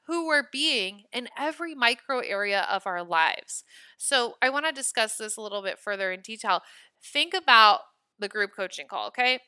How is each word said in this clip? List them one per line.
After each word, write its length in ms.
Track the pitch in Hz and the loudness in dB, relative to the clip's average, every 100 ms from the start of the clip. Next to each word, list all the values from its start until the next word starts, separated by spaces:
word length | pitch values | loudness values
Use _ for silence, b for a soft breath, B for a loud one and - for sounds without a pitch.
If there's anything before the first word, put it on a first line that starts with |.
| - | -6
who 200 | 339 320 | -4 0
we're 220 | 294 277 | 0 0
being 540 | 262 311 262 190 202 202 | -2 -2 0 -4 -8 _
in 160 | 233 247 - | -10 -10 -6
every 360 | 294 311 339 | -6 -6 -10
micro 460 | 294 233 247 - 254 | 0 0 0 -2 -4
area 460 | - 196 202 202 - | -2 -4 0 0 0
of 180 | 196 196 | -2 -2
our 180 | 180 | -6
lives. 580 | 175 165 160 - - - - B B B | -2 2 2 0 -8 -14 -14 B B B
So 360 | - 269 240 - | 0 0 0 0
I 80 | 254 | 0
wanna 220 | 277 311 | 0 -2
discuss 440 | 269 262 - 220 - | -4 -4 -2 -2 -2
this 200 | 214 214 | -8 -8
a 40 | |
little 220 | 208 202 | -8 -6
bit 160 | 190 - | -6 -6
further 320 | - 196 190 | -6 -4 -4
in 120 | 185 | -6
detail. 400 | 190 220 220 180 B B B _ | -10 -8 -2 -2 B B B _
Think 340 | - 285 320 | -6 -2 -2
about 460 | 370 349 233 214 202 - _ _ _ | 0 6 8 10 6 0 _ _ _
the 100 | 202 | -8
group 240 | 214 202 196 | -4 -6 -4
coaching 300 | 190 - 139 | -8 -8 -10
call, 200 | 196 214 | -8 -6
okay? 320 | 226 247 254 | 0 0 0